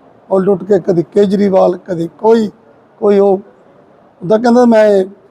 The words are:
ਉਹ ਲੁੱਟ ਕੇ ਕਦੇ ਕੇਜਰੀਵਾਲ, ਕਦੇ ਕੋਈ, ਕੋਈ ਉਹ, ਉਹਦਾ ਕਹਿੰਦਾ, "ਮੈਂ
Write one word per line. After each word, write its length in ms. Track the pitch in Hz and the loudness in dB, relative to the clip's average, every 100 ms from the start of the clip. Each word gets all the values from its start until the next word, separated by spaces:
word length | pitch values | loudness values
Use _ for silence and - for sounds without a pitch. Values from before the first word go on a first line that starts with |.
| _ _ - | _ _ -6
ਉਹ 80 | 190 | -2
ਲੁੱਟ 240 | 190 190 | 0 -2
ਕੇ 160 | 190 196 | -2 -2
ਕਦੇ 240 | - 170 | -2 -4
ਕੇਜਰੀਵਾਲ, 720 | - 208 202 202 202 185 185 180 | -2 0 0 0 0 0 0 -2
ਕਦੇ 320 | - 170 165 - | -8 -8 -10 -4
ਕੋਈ, 320 | 220 226 214 - _ _ _ - | 0 0 -2 -8 _ _ _ -6
ਕੋਈ 200 | 208 202 | 0 2
ਉਹ, 200 | 202 190 - _ _ _ _ _ _ - | 2 -2 -6 _ _ _ _ _ _ -12
ਉਹਦਾ 140 | 170 220 | -4 -2
ਕਹਿੰਦਾ, 280 | 240 240 247 | 0 2 2
"ਮੈਂ 400 | 220 214 196 190 196 _ | 2 2 0 -2 -10 _